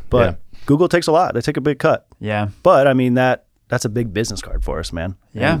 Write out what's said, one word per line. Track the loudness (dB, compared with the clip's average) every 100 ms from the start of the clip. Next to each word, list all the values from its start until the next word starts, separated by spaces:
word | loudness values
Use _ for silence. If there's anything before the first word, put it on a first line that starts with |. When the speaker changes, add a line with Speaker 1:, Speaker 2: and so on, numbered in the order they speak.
| -2
Speaker 1:
But | 2 2
Speaker 2:
Yeah. | 0 -12 -10 0
Speaker 1:
Google | 2 4
takes | 2 2
a |
lot. | 2 2
They | -2
take | -4 -2
a |
big | -2 0
cut. | 0 0 _ -12
Speaker 3:
Yeah. | -6 -4 -4 0
Speaker 1:
But, | 4 6 6
I |
mean, | 4 2 2
that, | 2 0 _ _ -6
that's | -4 -2
a |
big | -4 -4
business | -4 -4 -6
card | -8 -6 -4
for | -4
us, | -6
man. | -6 -8 -8 _
Speaker 3:
Yeah. | -4 -2 -2